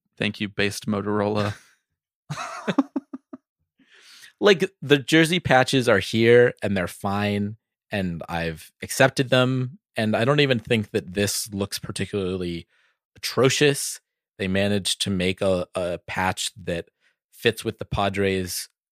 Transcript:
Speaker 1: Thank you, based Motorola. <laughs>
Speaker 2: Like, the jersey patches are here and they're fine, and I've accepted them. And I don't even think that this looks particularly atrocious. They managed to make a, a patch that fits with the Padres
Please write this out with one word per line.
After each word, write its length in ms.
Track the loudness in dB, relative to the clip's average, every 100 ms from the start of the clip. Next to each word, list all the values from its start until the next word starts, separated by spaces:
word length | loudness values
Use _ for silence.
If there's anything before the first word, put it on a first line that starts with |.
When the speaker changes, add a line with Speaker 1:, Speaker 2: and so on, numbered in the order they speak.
| _ _
Speaker 1:
Thank 220 | -6 -4
you, 80 | -8
based 380 | -4 -4 -4 -6
Motorola. 680 | -4 -2 -2 0 -2 -4 -6 _ _ _ _ _ _ -14
<laughs> 440 | -12 -12 -8 -4 -4 -4 -8 -14 -20 _ -20 _ _ _ _ _ _ -20 -20 -20 _
Speaker 2:
Like, 280 | 4 4 0 -6
the 160 | 4 4
jersey 400 | 6 4 4 2
patches 500 | 4 4 6 2 4
are 120 | 2
here 520 | 2 2 6 8 6 2
and 120 | -4 -2
they're 120 | -4
fine, 680 | -6 -4 -2 0 -2 -4 -8 _ _ _
and 320 | -4 -4 -6 -8
I've 440 | -6 -6 -8 -16 _
accepted 480 | -8 2 2 2 0
them. 480 | 2 2 0 -4 -10 _ -4
And 200 | 0 2
I 80 |
don't 160 | 2 2
even 180 | 2 0
think 320 | 0 -2 0
that 240 | -4 -4
this 340 | -2 -2 -2 -6
looks 240 | -6 -6 -8
particularly 880 | -10 -8 -6 -4 -4 -4 -6 -8 -12 _ _ _ _ _
atrocious. 840 | -6 2 2 4 2 2 -6 -10 _ _ _ -6
They 100 | -2
managed 520 | 0 0 0 -2 -4
to 80 | -2
make 320 | 0 0 0
a, 260 | 0 0 -2 -4
a 240 | -4 -6 -8
patch 420 | -4 -2 -2 -8 -8
that 280 | -8 -8 -8 _ _ _ _
fits 340 | -2 -2 0
with 140 | -6 -8
the 60 |
Padres 840 | -6 -2 -2 0 0 -2 -4 -8 -12 _ _